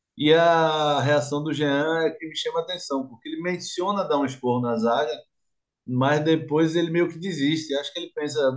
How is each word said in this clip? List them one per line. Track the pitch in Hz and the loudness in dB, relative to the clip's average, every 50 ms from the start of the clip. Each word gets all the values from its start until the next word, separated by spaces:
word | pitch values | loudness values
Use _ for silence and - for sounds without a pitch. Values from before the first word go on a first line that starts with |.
| _ _ - - | _ _ -6 0
E | 143 151 156 | 4 4 6
a | 165 170 170 165 165 160 160 156 156 151 147 147 139 | 6 6 6 6 6 4 2 2 2 2 2 2 2
reação | 131 143 147 147 139 131 147 147 151 | 2 2 2 2 2 0 -4 -4 -2
do | 156 143 | -2 -2
Jean | 135 151 143 139 143 151 160 165 165 160 | 0 0 0 2 0 0 0 0 0 0
é | 156 | -2
que | 160 - 160 156 | -2 -4 -12 -10
me | 156 - | -8 -6
chama | - 156 160 165 | -6 -4 -2 -4
a | 165 | -4
atenção, | - 180 - - - 139 135 131 131 | -4 -6 -8 -6 -4 -4 -4 -4 -6
porque | - - - 156 | -12 -14 -12 -10
ele | 165 160 | -8 -6
menciona | 170 180 180 175 - - - 180 180 196 202 202 185 151 | -4 -4 -4 -4 -6 -8 -6 -4 -2 -2 0 -2 0 0
dar | 147 143 | 0 0
um | 139 | 0
esporro | 123 127 - 123 123 120 123 | -2 -4 -4 -2 0 0 0
na | 120 120 117 113 | 0 0 0 0
zaga, | 110 117 117 135 151 - - - - _ _ _ _ _ _ _ _ _ _ _ _ - | 2 2 2 2 0 -2 -4 -8 -10 _ _ _ _ _ _ _ _ _ _ _ _ -4
mas | 127 127 135 139 147 151 151 | -2 0 2 2 2 2 2
depois | 160 160 156 - 127 147 156 165 156 160 | 2 2 2 0 0 0 2 2 2 2
ele | 175 170 165 | 0 -2 0
meio | 165 170 175 170 | 0 0 0 0
que | 170 160 | -2 -6
desiste. | 180 196 170 143 139 147 160 156 - - 135 | -6 -6 -2 0 0 0 0 0 -2 -4 -4
Acho | 143 147 - - | -4 -4 -6 -10
que | 175 | -10
ele | 170 170 - | -12 -10 -8
pensa, | 156 147 147 139 151 139 131 131 | -6 -6 -4 -2 0 0 0 0